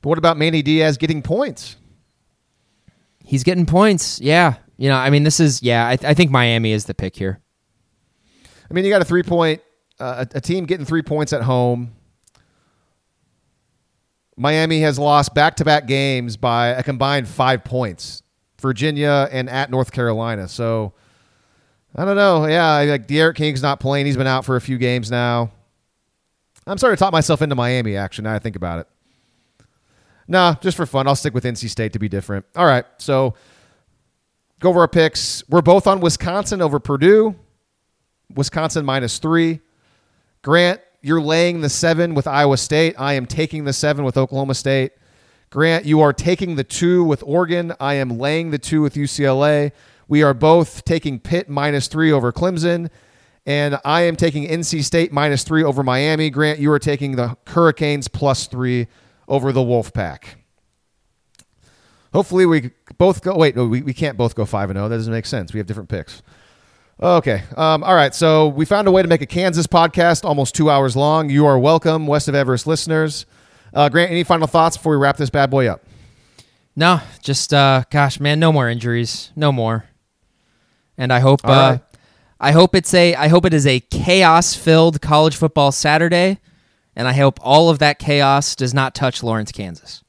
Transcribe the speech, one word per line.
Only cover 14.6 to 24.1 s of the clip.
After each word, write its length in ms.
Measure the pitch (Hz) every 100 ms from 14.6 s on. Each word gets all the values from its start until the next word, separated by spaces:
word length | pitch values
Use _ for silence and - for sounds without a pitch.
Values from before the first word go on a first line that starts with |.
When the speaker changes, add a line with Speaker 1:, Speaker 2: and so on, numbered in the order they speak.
| 160 160
Speaker 1:
has 180 | 156 139
lost 340 | 147 147 143
back-to-back 540 | - 151 - 156 151 123
games 480 | 135 139 131 120 107
by 320 | 123 117 120
a 160 | 127
combined 460 | 127 131 135 143 110
five 340 | - 131 127
points. 600 | - 127 117 85 - - _ _ _ _
Virginia 680 | 135 117 147 147 147 143 135
and 180 | 131 123
at 200 | 131 139
North 220 | 127 127
Carolina. 560 | - 120 110 113 107 90
So, 460 | - 117 113 104 _ _ _ _ _ _ _ _ _ _ -
I 100 | 185
don't 100 | 202
know. 300 | 202 170 151
Yeah, 200 | 160 165
I, 200 | 151 147
like, 220 | 143 107
De'Aaron 280 | 147 160 160
King's 260 | 151 131
not 180 | 139 139
playing. 260 | 131 143
He's 120 | 139